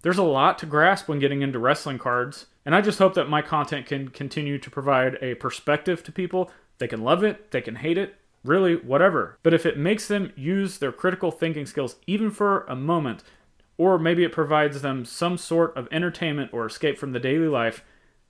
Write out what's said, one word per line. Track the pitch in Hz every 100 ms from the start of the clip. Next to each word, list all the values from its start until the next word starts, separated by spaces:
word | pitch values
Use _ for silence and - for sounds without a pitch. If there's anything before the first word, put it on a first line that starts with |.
There's | 165 180
a |
lot | 175 135 156 160
to | 160
grasp | 147 170 190 -
when | 147
getting | 139 143
into | 139 127
wrestling | 123 143 151 127
cards, | 127 123 123 - - _ -
and | 170
I |
just | 208 -
hope | 190 185
that | 143
my | 151
content | 151 156 139 143 -
can | 139 135
continue | - 139 - 147 143
to | -
provide | - 135 131 127 127
a | 127 120
perspective | 131 - - 151 165 170
to | -
people. | 175 180 185 175 - _ -
They | 123
can | 110
love | 117 170
it, | 208 208 -
they | 131
can | 120 -
hate | 143 170
it, | 196 - _ _
really, | 123 175 185 170
whatever. | 123 139 190 156 95 -
But | 165 165
if | 165
it | 143
makes | 156 208 -
them | 202 185 -
use | 135 196 196 190
their | 135
critical | - 185 180 175
thinking | 160 165 151 139
skills | - 127 - -
even | 202 220
for | 208 208 196 -
a | 127
moment, | 143 170 139 104 - _ _ _ _ -
or | 175 185
maybe | 165 175
it | 170
provides | 165 147 151 151 139
them | 139 131 120
some | - 170 180
sort | - 165 165 139
of | 120
entertainment | 160 175 160 165 147 131
or | 120 113
escape | - 156 139
from | 139
the | 123
daily | 131 151 160
life, | 135 113 110 - _ _ _ _